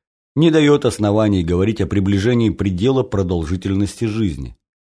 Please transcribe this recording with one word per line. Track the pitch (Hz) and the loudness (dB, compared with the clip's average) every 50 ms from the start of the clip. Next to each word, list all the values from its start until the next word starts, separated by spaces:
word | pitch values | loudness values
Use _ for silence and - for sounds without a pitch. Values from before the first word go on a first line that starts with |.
| _ _ _ _ _ _ - | _ _ _ _ _ _ -2
не | 139 165 170 | 2 2 4
дает | 156 156 147 147 147 143 - | 4 4 4 4 4 4 2
оснований | 117 - - 107 104 104 107 110 104 101 92 82 | 0 0 0 0 0 2 2 2 2 2 2 0
говорить | 82 87 90 98 113 104 - | 0 0 0 0 0 0 -2
о | 95 | -4
приближении | - 98 101 95 98 101 98 98 120 123 120 117 107 | -2 -2 0 0 0 0 0 0 0 0 2 0 0
предела | - - 98 101 92 87 107 131 135 135 | -2 -2 -2 -4 -2 0 0 0 0 0
продолжительности | - - - 98 95 87 92 85 80 76 95 92 - 98 98 98 101 98 - - 120 | -2 -2 -2 -2 -2 -2 -2 -2 -2 -4 -4 -4 -4 -2 -2 -2 -2 -4 -4 -6 -6
жизни. | 110 104 113 110 92 71 64 65 60 - _ _ _ _ _ _ _ _ | -4 -2 -2 -4 -4 -4 -6 -10 -14 -16 _ _ _ _ _ _ _ _